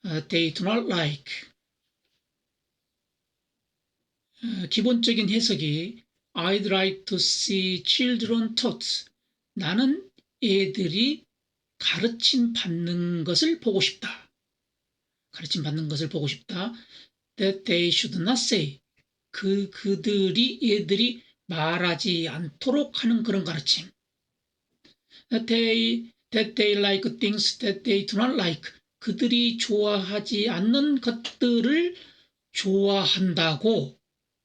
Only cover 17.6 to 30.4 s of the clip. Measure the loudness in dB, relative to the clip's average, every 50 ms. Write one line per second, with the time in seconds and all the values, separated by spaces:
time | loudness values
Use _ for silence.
17.6 | -2 0 0 2 2 2 2 0 -2 -2 -4 -2 0 0 0 0 0 0 0 0
18.6 | 0 -2 -6 -12 _ _ _ _ _ _ _ _ _ _ -12 -4 -2 0 0 0
19.6 | -2 -4 -8 -6 -2 -2 -2 0 0 0 2 2 2 2 4 2 2 0 0 0
20.6 | 0 2 2 2 2 0 0 2 2 0 -2 -6 -12 _ _ _ _ -8 -4 -2
21.6 | 0 0 0 0 0 0 0 0 -2 -2 -2 -2 -2 -4 -6 -6 -8 -10 -10 _
22.6 | -2 0 2 2 0 -2 -4 -2 2 2 2 2 2 0 0 -2 -2 -2 -4 -4
23.6 | 0 0 0 0 -2 -8 -18 _ _ _ _ _ _ _ _ _ _ _ _ _
24.6 | _ _ _ _ _ -20 _ _ _ _ -20 -20 -8 _ -2 -2 0 0 2 2
25.6 | 2 2 2 2 2 2 0 -2 -4 -8 -16 _ _ _ -2 0 0 0 0 2
26.6 | 2 4 4 4 2 2 2 0 0 -4 -2 0 0 0 0 0 0 -2 -2 -2
27.6 | -2 -4 -4 -2 0 0 2 2 0 0 0 0 0 2 2 0 0 0 -2 -4
28.6 | -8 -14 -18 -18 _ _ _ _ -6 -6 -2 0 0 2 2 2 2 2 0 -2
29.6 | -2 0 0 2 2 2 0 0 -2 -2 -4 -6 -4 -4 -2 0